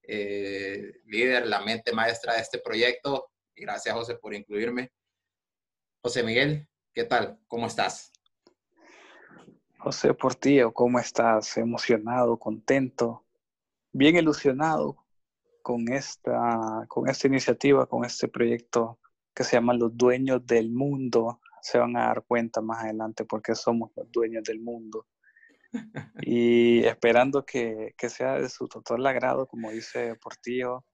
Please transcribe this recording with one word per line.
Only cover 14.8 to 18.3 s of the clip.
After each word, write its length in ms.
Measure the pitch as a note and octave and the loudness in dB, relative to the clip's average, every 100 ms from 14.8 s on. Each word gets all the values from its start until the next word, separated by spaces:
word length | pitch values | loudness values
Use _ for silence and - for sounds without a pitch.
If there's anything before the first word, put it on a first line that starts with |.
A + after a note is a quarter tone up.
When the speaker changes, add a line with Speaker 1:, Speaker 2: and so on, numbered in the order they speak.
| D3 C#3+ _ _ _ _ _ _ | -2 -6 _ _ _ _ _ _
Speaker 2:
con 300 | - A#2+ A#2 | -6 -4 -2
esta, 920 | C3+ - - - A#2+ A#2+ A2+ A2 A2 A2 | -4 -6 -8 -4 0 0 0 -2 -6 -6
con 200 | - B2+ | -4 -2
esta 200 | C3+ C3+ | 0 2
iniciativa, 580 | C3+ B2 A#2+ C#3 C#3 B2+ | 2 0 0 4 4 4
con 180 | B2 | -2
este 240 | A#2+ - | -4 -4
proyecto 720 | A#2+ | -6